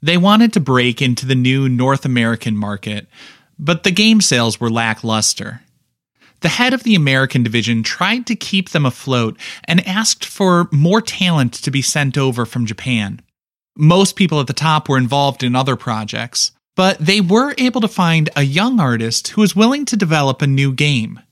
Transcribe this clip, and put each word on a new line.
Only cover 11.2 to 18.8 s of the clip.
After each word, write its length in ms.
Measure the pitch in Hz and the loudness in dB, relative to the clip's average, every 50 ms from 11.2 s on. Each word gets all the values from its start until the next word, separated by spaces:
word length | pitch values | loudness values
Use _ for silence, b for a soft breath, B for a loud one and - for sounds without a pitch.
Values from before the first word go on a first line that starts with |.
| 190 180 170 156 131 120 - | 0 0 2 2 0 0 -2
to 140 | - - - | -6 -8 -4
be 120 | 131 139 | -4 -2
sent 360 | 131 - - 156 143 139 123 147 | -2 -2 -2 -2 -2 -2 0 0
over 280 | 139 135 123 120 120 | 0 0 0 -2 -6
from 200 | 110 - 127 120 | -6 -4 -4 -4
Japan. 560 | 107 110 - - 131 127 113 104 98 104 - _ _ _ _ _ _ _ _ _ _ _ | -4 -6 -8 -6 -4 -2 -2 -2 -4 -8 -12 _ _ _ _ _ _ _ _ _ _ _
Most 400 | - 151 156 175 185 196 190 - | 2 4 4 6 6 4 2 2
people 240 | - 202 165 160 151 | 0 0 0 2 -2
at 80 | 139 120 | -2 -2
the 60 | 135 | -4
top 340 | - 143 160 156 156 151 - | -2 0 0 0 0 0 0
were 100 | 143 131 | 0 0
involved 460 | 127 120 135 143 143 139 127 - 131 | 0 0 0 0 0 0 -2 -2 -4
in 100 | 123 120 | -2 0
other 220 | 127 135 131 131 | 0 0 0 -2
projects, 760 | - - - 117 110 107 104 - 110 113 120 - - - - _ _ _ _ _ - | -4 -4 -6 -6 -6 -6 -8 -8 -8 -10 -8 -6 -6 -6 -6 _ _ _ _ _ 0
but 200 | 185 185 196 - | 0 0 0 0
they 220 | 156 151 190 214 | 0 0 2 2
were 340 | 202 170 190 220 262 285 277 - | 2 2 2 2 2 0 -2 0
able 240 | 262 254 - 262 | -2 0 0 0
to 80 | 220 208 | -2 -2
find 400 | - - 185 170 165 160 156 151 - 147 | 0 0 0 2 2 2 0 0 0 -2
a 60 | 143 | -2
young 360 | 139 135 165 202 247 262 233 | 0 0 0 0 2 2 2